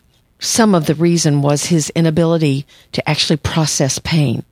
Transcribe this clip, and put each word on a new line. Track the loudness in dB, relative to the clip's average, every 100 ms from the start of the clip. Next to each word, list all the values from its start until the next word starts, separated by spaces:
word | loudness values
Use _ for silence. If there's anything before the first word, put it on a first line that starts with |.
| _ _ _ -12
some | -4 0 2
of | 2 0
the |
reason | 0 2 2 2 2
was | 2 0 0
his | 0 0
inability | 0 0 2 2 2 0 -2 -6 -18 _
to | -8 -4
actually | -2 0 -2
process | -2 -2 -2 0 -2 -4
pain | -2 0 0 -2 -8